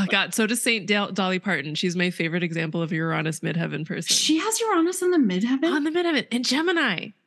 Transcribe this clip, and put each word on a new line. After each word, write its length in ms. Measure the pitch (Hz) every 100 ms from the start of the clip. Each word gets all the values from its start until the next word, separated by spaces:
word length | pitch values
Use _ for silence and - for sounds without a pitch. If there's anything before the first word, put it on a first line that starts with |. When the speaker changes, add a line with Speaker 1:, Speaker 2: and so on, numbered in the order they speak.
Speaker 1:
like 80 | 190
Speaker 2:
God. 240 | 202 180
So 120 | - 220
does 140 | 240
Saint 260 | 254 226 190
Dol-, 240 | 208 202
Dolly 280 | 196 185 185
Parton. 360 | 202 170 143 151
She's 200 | 180 175
my 140 | 180
favorite 340 | 175 165 175
example 380 | 170 165 160 170
of 100 | 160
Uranus 480 | 165 165 160 156 147
midheaven 460 | 160 165 160 151 160
person. 280 | - - -
Speaker 1:
She 220 | - 311
has 200 | 415 440
Uranus 420 | 453 359 330 359
in 100 | 359
the 60 | 359
midheaven? 540 | 226 180 233 269 330
Speaker 2:
On 120 | 311
the 80 | 294
midheaven 360 | 330 349 294 -
in 120 | 240
Gemini. 680 | 254 262 330 339 269 170 - -